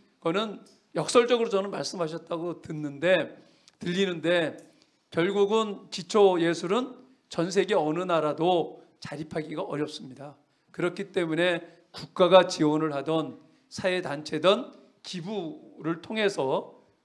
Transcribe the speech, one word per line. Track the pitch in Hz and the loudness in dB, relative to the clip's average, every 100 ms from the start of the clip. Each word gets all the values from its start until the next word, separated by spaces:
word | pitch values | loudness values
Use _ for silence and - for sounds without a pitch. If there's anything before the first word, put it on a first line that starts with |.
| _ _ | _ _
거는 | 165 190 220 - - _ _ | -2 -2 -2 -8 -18 _ _
역설적으로 | 170 156 247 240 240 226 | -6 2 4 4 2 2
저는 | 190 202 | 0 -2
말씀하셨다고 | - 143 190 160 160 160 170 170 156 | -6 -6 -4 -6 -6 -8 -6 -6 -8
듣는데, | - 156 147 139 170 175 131 - - _ _ _ | -10 -8 -8 -4 2 2 0 -10 -20 _ _ _
들리는데 | 175 180 190 170 160 175 160 160 - _ _ _ _ | -6 -2 -2 -2 0 0 0 -6 -18 _ _ _ _
결국은 | 165 180 202 202 220 220 190 - | -2 0 2 2 2 0 -6 -12
기초 | - 160 214 196 180 | -12 0 6 6 6
예술은 | 165 165 175 226 254 - - _ _ | 0 0 -2 -2 -2 -10 -20 _ _
전 | - 175 | -4 0
세계 | 190 190 | 0 2
어느 | 202 151 165 | 2 2 -2
나라도 | 180 165 151 143 170 180 - - - _ | 0 0 0 0 2 2 0 -8 -20 _
자립하기가 | - 147 160 165 156 151 | -14 -12 -8 -8 -8 -10
어렵습니다. | - 143 151 - 143 123 143 135 _ _ _ | -6 -4 -6 -8 -16 -16 -18 -20 _ _ _
그렇기 | - 170 180 196 | -4 -4 -4 -4
때문에 | 190 165 160 180 170 - - _ | -2 -2 0 0 0 -6 -20 _
국가가 | - - - 180 185 180 | -18 -12 2 8 8 8
지원을 | - 151 156 156 | 2 2 2 0
하던 | 139 143 160 135 117 - _ _ | -4 -2 -2 -2 -10 -20 _ _
사회단체든 | - 190 180 156 143 151 151 175 220 - - - _ | -4 -2 -2 -4 -8 -6 2 4 2 -2 -16 -20 _
기부를 | - 185 170 214 165 - - - 156 170 | -14 -10 -8 -6 -8 -12 -18 -8 -6 -6
통해서 | - 220 202 185 131 175 - - _ _ | -6 0 0 0 0 -2 -4 -16 _ _